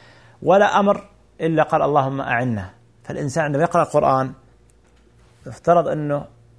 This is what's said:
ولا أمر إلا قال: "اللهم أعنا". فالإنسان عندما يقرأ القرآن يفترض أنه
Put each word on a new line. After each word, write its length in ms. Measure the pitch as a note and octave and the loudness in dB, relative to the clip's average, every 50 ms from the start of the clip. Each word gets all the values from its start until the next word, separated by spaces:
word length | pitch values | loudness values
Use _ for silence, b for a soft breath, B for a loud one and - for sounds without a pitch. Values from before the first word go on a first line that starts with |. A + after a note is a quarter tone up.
| b b b b b b b b | b b b b b b b b
ولا 380 | b D3 F#3 G3+ G3+ G3+ - G3+ | b 4 4 4 4 4 2 2
أمر 240 | G3+ G3+ G3 - - - _ _ _ _ _ - | 2 2 0 0 -2 -16 _ _ _ _ _ -6
إلا 220 | E3 E3 D#3+ D#3 D3+ | -4 -2 0 0 0
قال: 180 | - D#3+ D#3 | 2 0 0
"اللهم 400 | D3 C#3+ D3 C#3+ C3+ C3+ C#3 C#3 | 0 2 2 2 0 0 -2 -6
أعنا". 480 | C3 C3 B2+ A#2 B2+ B2+ A2+ G2+ F#2 F2+ - _ _ _ _ _ - | -4 -4 -2 -2 -2 -2 -4 -4 -6 -10 -14 _ _ _ _ _ -14
فالإنسان 400 | - F#3+ - D3 C#3 - E3 D3+ | -12 -10 -8 -6 -6 -4 -2 -2
عندما 200 | C#3+ C#3+ C#3 E3+ | -2 0 0 0
يقرأ 200 | E3 - E3+ D3+ | 0 2 0 0
القرآن 480 | - - D3 D3 C#3 C3 C3 C3 C3 - - _ - _ _ _ _ _ _ _ _ _ _ _ _ _ _ _ _ _ _ - C3 | 2 0 0 2 2 2 2 0 -4 -8 -14 _ -20 _ _ _ _ _ _ _ _ _ _ _ _ _ _ _ _ _ _ -20 -18
يفترض 400 | A#2+ - - E3 F3 E3+ - - | -16 -6 0 2 2 2 2 0
أنه 380 | D3 D3+ D3 D3 C#3+ C#3+ D3+ - - _ _ _ _ | -4 -4 -4 -4 -6 -6 -8 -10 -20 _ _ _ _